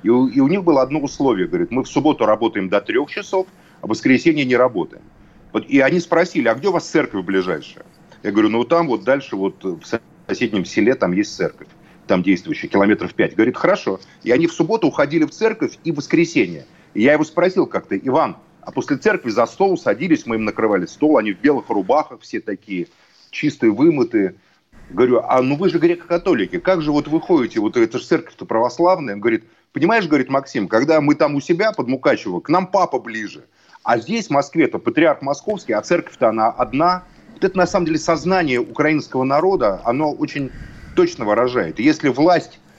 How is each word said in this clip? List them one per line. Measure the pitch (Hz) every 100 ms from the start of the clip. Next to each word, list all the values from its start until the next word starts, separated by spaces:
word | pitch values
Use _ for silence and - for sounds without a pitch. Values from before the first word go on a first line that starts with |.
И | -
у, | 123 131
и | 123
у | 135
них | 196 175
было | 143
одно | 127 147
условие, | 135 - 135 104 87
говорит: | 87 85
«Мы | 123
в | 131
субботу | 143 143 147 107
работаем | 107 113 104 95
до | 101
трех | - 110 143
часов, | - 202 190 185 - _ _
а | -
в |
воскресенье | 110 147 127 170 151
не | 135 120
работаем». | 127 107 78 - - - - - -
Вот, | 110 -
и | 139
они | 135 175
спросили: | 170 165 180 170 117
«А |
где | 131 190
у |
вас | 175 -
церковь | 160 135 101
ближайшая?» | 92 95 90 80 - - - _ - -
Я | 104
говорю: | 104 107
«Ну, | 113
вот | 117
там | 170 165
вот | 117 98
дальше, | 139 - 101
вот | 95 -
в | 95 85 - 113 - _ -
соседнем | - 123 101 87
селе, | - 104 131
там | 92
есть | 90 104
церковь, | - 85 - - - - - -
там | 95
действующая, | 90 92 - 76 -
километров | 101 101 104 -
пять». | - 95 -
Говорит: | 113 127
«Хорошо». | 165 202 - 95 - _
И | -
они | 123 170
в |
субботу | - 160 220 160
уходили | - 143 160
в | 151
церковь | - 220 220 139 - 160
и |
в | 147
воскресенье. | - 156 165 147 92 80 - - _
И | -
я | 120
его | 151
спросил | 151 - 170 127 110
как-то: | - - 98
«Иван, | 135 139 135 87 _ _
а | -
после | - 131 139
церкви | 214 196 123
за | 107 117
стол | - 196 180
садились, | - 107 175 156 -
мы | 113
им |
накрывали | 107 101 110 98 90
стол, | - 151 143
они | 107
в | 95
белых | 131 139 -
рубахах | 101 95 139 151 120
все | - 113
такие, | - 95 - 92 82 _ _ _ _
чистые, | - 151 139 -
вымытые». | 104 156 147 113 110 95 - _ _ _ - -
Говорю: | 87 127 127 -
«А | 127
ну | 127 143
вы | 190
же | 165
греко-католики, | 170 170 - 170 190 139 101 180
как | 180 185
же | 151
вот | 147 143
вы | 160
ходите, | - 170 120 113
вот | 104 120
это | 113 117
же |
церковь-то | - 160 151 -
православная?» | 90 113 120 120 170 185 139
Он | 101
говорит: | 107 110 - _ _
«Понимаешь, — | - 165 226 175
говорит, — | 147 151
Максим, | 135 139 127 95
когда | 110 143 156
мы | 147 147
там | 151 143
у |
себя | - 170 214
под | 208 123
Мукачево, | 131 120 107 104 87
к | -
нам | 170 185
папа | 202 180 -
ближе, | - 110 104 - - _ _ -
а | - 120
здесь, | 110 226 -
в |
Москве-то, | 143 139 165 147 -
патриарх | - 113 160 143
московский, | 135 139 - 208 -
а | 107
церковь-то | - 175 - - 117
она | 110 110
одна». | - 120 127 175 180 - _ - -
Вот |
это, | 190 185
на | 180
самом | 202 165
деле, | 156
сознание | 160 160 151 190 160 123
украинского | 117 - 151 156 - 131 131
народа, | 139 180 185 113 92
оно | 117 127 156
очень | 143 147 147 135 - - - - -
точно | - - 107
выражает. | 104 123 123 87 78
И |
если | 127 156 147
власть, | 135 160 170 - - _